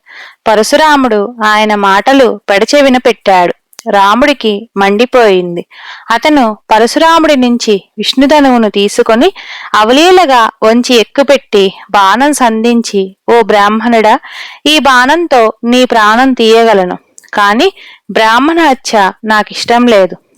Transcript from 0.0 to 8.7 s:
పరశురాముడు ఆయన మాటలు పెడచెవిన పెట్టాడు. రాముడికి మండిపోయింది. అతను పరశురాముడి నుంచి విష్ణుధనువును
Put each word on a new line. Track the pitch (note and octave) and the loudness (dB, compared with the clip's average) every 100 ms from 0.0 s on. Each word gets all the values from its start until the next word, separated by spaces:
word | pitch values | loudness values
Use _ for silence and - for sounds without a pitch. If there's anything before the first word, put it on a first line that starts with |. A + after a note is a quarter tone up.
| _ - - _ - | _ -20 -20 _ -2
పరశురాముడు | G#3+ A3 D4 D#4 C#4+ B3+ G#3+ G3+ B3 | 0 0 0 2 2 0 -2 -4 -4
ఆయన | G#3+ G#3+ G#3+ | -2 0 0
మాటలు | G#3 G3 G3 G#3 C#4 A#3 G3+ - | 0 0 0 0 2 0 -2 -4
పెడచెవిన | G3 G#3+ D4 C#4 B3+ | -2 0 0 2 0
పెట్టాడు. | B3+ G#3+ - F#3 F3 - _ - A3+ | -2 -2 0 0 0 -4 _ -16 -4
రాముడికి | G3+ G3 A3 D4 C4+ A3 G3+ A3+ F#3+ | 0 0 2 0 -2 -4 -6 -8 -4
మండిపోయింది. | G3 G3+ B3 B3+ A3+ F#3 F3 F3 - - - - - | -2 0 0 2 2 0 -2 -10 -14 -20 -20 -20 -6
అతను | A3+ D#4 D4 A#3 G#3 - | -4 0 0 0 -4 -2
పరశురాముడి | A3 A#3 D4 D#4+ E4 D#4+ C#4+ | 0 0 0 2 2 2 0
నుంచి | B3 A#3+ - G3+ - - | 0 -2 -2 -4 -4 -10
విష్ణుధనువును | G#3 - C4+ D4+ C#4 B3 G#3+ | -6 -2 2 2 2 2 0